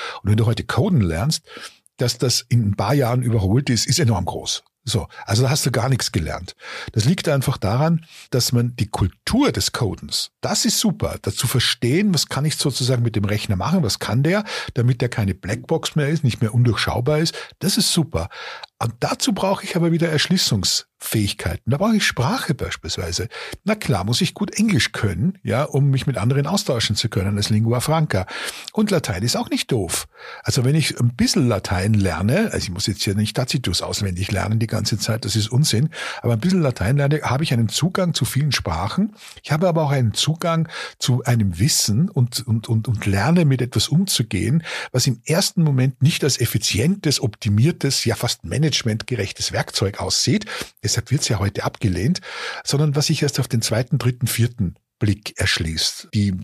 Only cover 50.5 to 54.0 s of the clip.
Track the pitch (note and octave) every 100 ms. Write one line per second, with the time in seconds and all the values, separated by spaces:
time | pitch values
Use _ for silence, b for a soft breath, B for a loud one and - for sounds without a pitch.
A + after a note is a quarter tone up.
50.5 | B B B A2+ - - C#3+ - G2+ G2+
51.5 | - - - G#2+ F2 A#2+ F#3 B B B
52.5 | B B C#3+ D#3 C#3+ C#3 D#3 C#3+ - B2
53.5 | A#2 - A2 A2+ C3